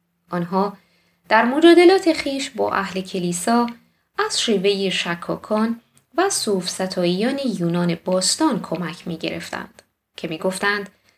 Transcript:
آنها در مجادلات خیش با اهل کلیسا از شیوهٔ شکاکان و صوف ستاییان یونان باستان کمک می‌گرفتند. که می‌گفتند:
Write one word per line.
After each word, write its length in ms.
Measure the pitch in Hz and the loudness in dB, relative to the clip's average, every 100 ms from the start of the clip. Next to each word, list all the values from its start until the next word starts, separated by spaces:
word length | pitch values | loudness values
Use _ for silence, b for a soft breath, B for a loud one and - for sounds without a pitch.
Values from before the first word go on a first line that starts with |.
| _ _ - | _ _ -10
آنها 460 | 175 175 185 202 196 b b b b - | -6 -2 0 -2 -4 b b b b 0
در 160 | 220 | 2
مجادلات 680 | 233 269 330 339 349 381 359 | 4 6 8 10 8 6 4
خیش 380 | 311 285 269 - | 0 -2 -6 -6
با 220 | 214 202 | -4 -2
اهل 280 | 196 190 185 | -2 -4 -6
کلیسا 680 | 190 190 175 175 - 233 240 - _ _ _ - | -6 -4 -4 -4 0 0 0 -6 _ _ _ -6
از 220 | 427 - | -4 -2
شیوهٔ 500 | - 202 190 196 196 | 0 2 2 0 0
شکاکان 920 | 180 180 175 - 170 - 214 220 233 _ _ _ - | -2 -4 -6 -6 -8 -2 0 0 -4 _ _ _ -2
و 140 | 392 | 0
صوف 380 | 392 - 196 180 | 0 -2 -2 -2
ستاییان 720 | - 190 190 175 180 226 277 269 180 | -6 -4 -2 0 0 0 -2 -4 -2
یونان 360 | 170 175 175 165 | -2 0 0 -2
باستان 580 | - 185 185 - 320 208 | -2 0 0 2 2 0
کمک 460 | 170 170 170 160 - | -4 -6 -6 -8 -10
می‌گرفتند. 760 | 165 165 170 170 - - _ - _ _ - | -8 -8 -8 -10 -10 -12 _ -20 _ _ -12
که 80 | 165 | -10
می‌گفتند: 600 | 160 185 190 202 208 196 _ _ | -4 -4 -2 -2 -2 -6 _ _